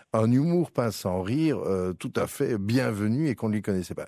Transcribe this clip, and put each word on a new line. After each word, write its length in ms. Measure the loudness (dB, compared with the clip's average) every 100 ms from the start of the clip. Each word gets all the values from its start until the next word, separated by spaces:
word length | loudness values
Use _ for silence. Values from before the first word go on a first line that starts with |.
| _
un 180 | 2 4
humour 400 | 4 4 2 2
pince 240 | 0 -2 -2
sans 260 | -2 -2
rire, 360 | -2 0 0 0
euh, 340 | 0 0 -2
tout 180 | -4 -4 -2
à 100 | -2
fait 320 | -2 -2 -2
bienvenu 680 | 0 2 0 0 0 0 0
et 40 |
qu'on 140 | -2 -2
ne 60 |
lui 80 | -2
connaissait 320 | 0 -2 -4
pas. 100 | -8